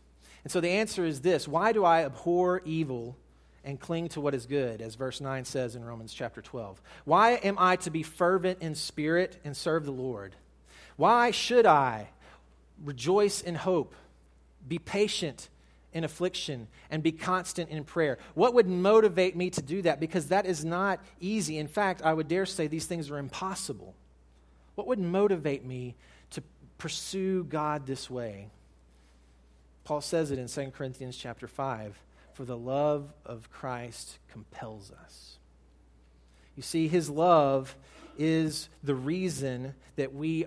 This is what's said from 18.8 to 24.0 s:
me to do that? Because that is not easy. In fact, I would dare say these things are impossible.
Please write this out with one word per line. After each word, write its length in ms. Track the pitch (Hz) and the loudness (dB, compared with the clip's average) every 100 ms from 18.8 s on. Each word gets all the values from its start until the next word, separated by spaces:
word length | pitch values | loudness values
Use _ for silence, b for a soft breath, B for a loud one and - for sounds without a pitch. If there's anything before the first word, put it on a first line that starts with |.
| 185 220 214 175 185 170 | 6 8 6 4 2 2
me 140 | 180 | -2
to 120 | 175 | -4
do 200 | 135 185 | -4 -2
that? 180 | 170 143 | 0 0
Because 280 | 160 185 143 | 0 -2 0
that 180 | 185 190 | 2 2
is 180 | 170 | -2
not 400 | 160 175 196 185 B B | -2 0 0 -2 B B
easy. 380 | 180 220 156 156 | -4 -2 -2 -4
In 100 | 147 | -4
fact, 340 | 208 202 180 | 0 0 2
I 100 | 156 | 2
would 140 | 160 151 | 2 2
dare 180 | 175 190 | 0 0
say 220 | - 156 | -2 -2
these 180 | 160 - | -2 -4
things 240 | 170 143 | -6 -6
are 80 | 147 | -8
impossible. 800 | 139 - 190 190 - 110 95 - | -8 -6 -6 -6 -8 -10 -12 -20